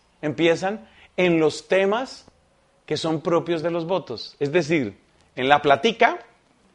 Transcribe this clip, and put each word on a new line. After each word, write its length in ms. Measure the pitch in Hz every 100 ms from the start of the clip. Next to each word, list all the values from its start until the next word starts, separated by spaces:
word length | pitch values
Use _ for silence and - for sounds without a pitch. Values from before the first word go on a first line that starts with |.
| _ _
Empiezan 680 | 151 127 165 165 190 214 - _ - -
en 240 | 180 165
los 280 | 156 - -
temas 580 | 190 196 214 262 - - _ _ _ _ _ -
que 100 | 151
son 240 | 165 160
propios 420 | 170 170 165 170
de 80 | 165
los 160 | 170 165
votos, 500 | 185 139 113 - -
es 140 | 143
decir, 440 | 165 147 165 110 95 _ _ _ -
en 120 | 131
la 140 | 147
platica, 560 | 147 139 226 208 233 359 - _ _ _ _